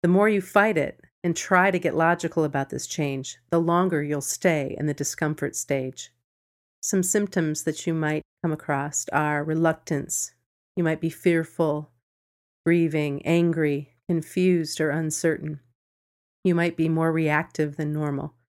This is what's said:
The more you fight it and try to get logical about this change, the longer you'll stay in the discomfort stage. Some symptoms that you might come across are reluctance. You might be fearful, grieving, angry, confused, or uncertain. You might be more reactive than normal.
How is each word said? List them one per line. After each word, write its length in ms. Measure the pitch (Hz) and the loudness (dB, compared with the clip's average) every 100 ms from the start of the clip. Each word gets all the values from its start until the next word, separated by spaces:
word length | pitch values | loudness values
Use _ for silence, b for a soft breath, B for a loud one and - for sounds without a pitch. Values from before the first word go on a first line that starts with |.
The 60 | 175 | 4
more 220 | 185 208 | 4 4
you 100 | 208 | 2
fight 380 | 185 208 214 170 | 2 2 4 2
it 240 | 135 - _ _ 175 | -2 -6 _ _ -4
and 100 | 165 | -4
try 360 | - 180 190 | 2 4 4
to 60 | 180 | 2
get 160 | 180 | 0
logical 520 | - 160 175 160 - 151 | 2 2 2 0 0 0
about 240 | 143 139 | -2 -4
this 180 | - - | -6 -8
change, 500 | - 147 135 131 - _ | -4 -4 -4 -8 -16 _
the 100 | 170 | 0
longer 420 | 165 170 185 160 | 4 4 2 0
you'll 200 | 147 147 | -2 -4
stay 520 | - - 185 156 131 - | -4 0 2 2 -2 -4
in 60 | 151 | -4
the 80 | |
discomfort 640 | 143 143 - 151 151 143 - | -2 -6 -2 -4 -2 -4 -6
stage. 560 | - 139 131 - - _ _ _ _ _ _ _ | -4 -4 -4 -10 -20 _ _ _ _ _ _ _
Some 220 | - 196 | -2 0
symptoms 600 | 185 208 202 190 160 151 | 2 0 0 -2 -2 -2
that 220 | - 156 - | -4 -4 -4
you 80 | |
might 280 | 160 156 156 - _ | -2 -2 -4 -6 _
come 120 | 170 | -4
across 560 | 156 - 143 143 - - | -4 -4 -4 -2 -6 -2
are 340 | 151 151 147 | 0 0 -2
reluctance. 880 | 156 160 165 160 - 147 - - - _ _ _ _ - | -2 2 2 0 -4 -6 -4 -8 -8 _ _ _ _ -2
You 80 | 165 | -2
might 160 | 160 | 0
be 80 | 165 | -4
fearful, 840 | - 180 165 160 - 160 151 151 _ _ _ _ _ _ _ - | 0 2 2 -2 -2 0 0 -6 _ _ _ _ _ _ _ 2
grieving, 560 | 170 165 151 147 139 - | 4 4 0 -2 -2 2
angry, 720 | 170 170 160 151 143 147 _ - | 4 4 2 0 -2 -6 _ -4
confused, 720 | 165 160 - 185 180 156 - | -4 -2 2 4 4 0 -2
or 100 | 156 | -2
uncertain. 720 | 147 160 147 165 151 151 147 _ _ _ _ _ _ _ _ 185 | 0 -4 0 0 0 -6 -10 _ _ _ _ _ _ _ _ 0
You 100 | 170 | 2
might 220 | 170 165 | 0 0
be 100 | 160 | 0
more 240 | 160 160 | 2 2
reactive 640 | 160 156 151 170 - 151 143 | 2 2 0 -2 -4 -4 -2
than 160 | 151 | -4
normal. 440 | 151 151 139 143 _ | -2 -4 -4 -8 _